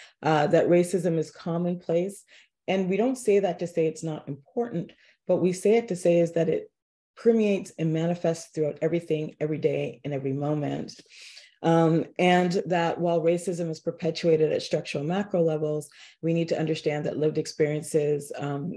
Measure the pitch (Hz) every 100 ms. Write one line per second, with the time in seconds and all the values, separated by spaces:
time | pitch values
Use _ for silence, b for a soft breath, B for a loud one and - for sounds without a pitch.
0 | B B 151 151 147 165 - 175 175 190
1 | 165 165 156 - 175 165 175 180 - 170
2 | 190 202 - b b _ - 190 185 196
3 | 247 262 - 202 196 170 170 - 160 156
4 | 160 151 - 139 _ 240 240 170 - -
5 | b b - 180 180 180 202 233 233 180
6 | 175 170 170 165 165 - - _ _ _
7 | _ - 233 226 208 196 - - 160 160
8 | 170 175 170 165 - 165 147 - 160 170
9 | 170 156 156 - 151 151 147 143 143 -
10 | 147 139 139 135 143 151 139 143 - -
11 | - B B B B B 165 165 165 160
12 | - - 180 180 180 180 - 175 170 -
13 | 170 170 165 175 180 170 170 156 170 165
14 | 165 160 170 156 156 - - 156 - 147
15 | 147 190 202 180 160 151 151 151 - B
16 | B B 160 165 165 - 156 160 156 147
17 | 147 131 156 151 151 - 151 151 - 160
18 | 147 147 143 - 143 143 143